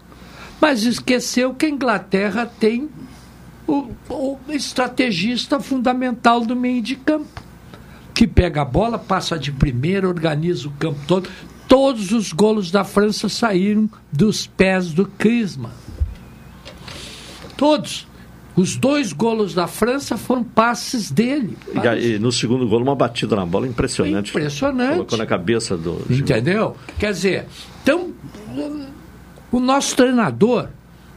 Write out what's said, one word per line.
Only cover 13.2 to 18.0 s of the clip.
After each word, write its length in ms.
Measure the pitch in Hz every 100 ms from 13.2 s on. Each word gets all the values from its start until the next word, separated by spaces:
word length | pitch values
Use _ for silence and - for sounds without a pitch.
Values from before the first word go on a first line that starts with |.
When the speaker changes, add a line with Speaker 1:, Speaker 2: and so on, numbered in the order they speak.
| 190
Speaker 1:
saíram 640 | - 233 185 196 214 214 - -
dos 340 | 143 214 - -
pés 460 | - 190 185 180
do 120 | 156 202 -
Klinsmann. 540 | 208 240 196 135 117 - - - - - - - - - - - - - - - - - - -
Todos. 500 | 294 302 - -